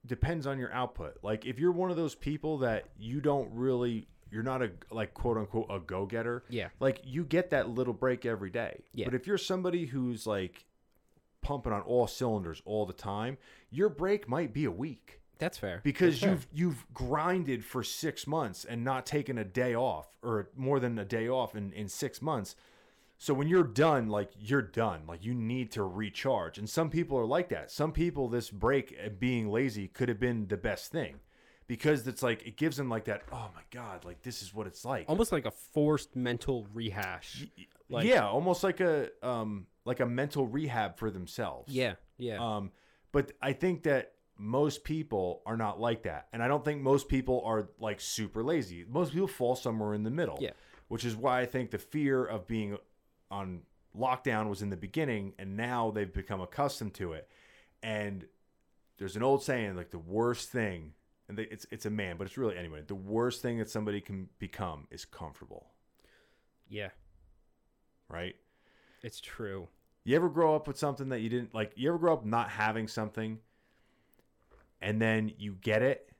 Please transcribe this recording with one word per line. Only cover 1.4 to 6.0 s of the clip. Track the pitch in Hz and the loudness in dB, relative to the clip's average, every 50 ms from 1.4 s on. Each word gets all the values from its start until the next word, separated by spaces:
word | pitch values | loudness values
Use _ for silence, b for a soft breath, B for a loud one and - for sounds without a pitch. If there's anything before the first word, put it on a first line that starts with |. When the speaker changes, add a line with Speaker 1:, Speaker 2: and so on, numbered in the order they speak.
| - | -2
Speaker 1:
if | 120 123 110 | -6 -2 2
you're | 156 180 | 4 4
one | 175 170 185 185 | 4 4 2 0
of | 180 160 | 2 0
those | 170 147 - | 0 -2 -2
people | - - 139 151 147 - 151 156 143 | -4 -4 -4 -4 -2 -2 -2 0 2
that | 131 120 110 101 - - - - | 2 2 2 0 -2 -6 -14 -14
you | 104 113 123 147 | -10 -6 -4 0
don't | 139 147 143 139 123 - | 2 4 4 4 2 -2
really, | 107 117 123 131 131 123 123 120 117 110 - - - - - - | -2 0 2 2 4 4 2 2 0 -2 -4 -8 -16 -20 -18 -8
you're | - 107 113 | -6 -4 -2
not | 131 131 131 | 0 0 0
a, | 127 107 87 - - - | 0 -2 -2 -8 -14 -10
like, | 110 113 107 101 - | -4 -4 -4 -4 -4
quote | - - 123 117 110 | -2 0 2 2 2
unquote, | 107 98 - 110 - - | 0 0 0 -2 -2 0
a | 98 98 | -4 -6
go-getter. | 82 - 90 92 | -4 -4 -2 -2